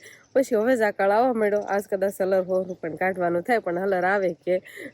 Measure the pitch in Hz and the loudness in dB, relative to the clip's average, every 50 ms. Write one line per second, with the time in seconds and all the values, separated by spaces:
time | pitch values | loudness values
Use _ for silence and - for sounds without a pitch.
0 | - - - - _ _ _ 262 262 - 247 208 214 247 262 233 220 208 - - | -4 -14 -20 -20 _ _ _ 0 2 2 0 0 2 2 2 2 2 0 0 2
1 | 196 196 202 220 247 269 240 226 214 202 202 208 202 - 190 202 202 - 208 190 | 2 4 4 4 4 2 2 2 0 2 0 0 -2 -2 -2 -2 -2 -2 -2 -2
2 | 190 202 196 - 196 185 196 190 180 180 185 185 185 180 180 - - 165 156 156 | -2 -2 -2 -2 0 2 2 0 2 0 -2 -2 -2 -4 -8 -8 -8 -10 -6 -4
3 | 180 185 190 185 175 175 175 175 170 - 240 220 - 180 175 180 190 202 190 180 | -4 -2 -2 -2 -2 0 0 -2 0 0 -2 0 0 -2 -4 -2 -2 0 0 0
4 | 175 185 202 208 190 170 165 - _ - 185 180 - - - - - 269 | 0 0 0 0 0 -2 -4 -4 _ -2 -2 -2 -4 -8 -16 -16 -16 -14